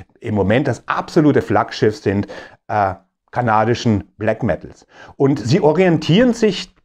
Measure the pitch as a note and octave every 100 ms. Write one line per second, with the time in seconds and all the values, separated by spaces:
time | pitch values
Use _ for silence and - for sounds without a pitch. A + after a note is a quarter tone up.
0 | - _ A#2 G#2 F#2+ A#2+ D3 A2+ - -
1 | F3+ F3 D3+ B2+ - G#2 A#2 - A2 G#2+
2 | G#2+ G2+ - - - _ - G#2+ G2 F#2
3 | _ _ _ B2 A#2+ G#2+ A2 A#2 A#2+ G2+
4 | - - G#2+ A2 A2 D#2 - - _ -
5 | - - C3+ C#3 A2 F3+ D3+ D#3 F#3 D#3+
6 | - F#3 B3+ A3+ G#3+ - - _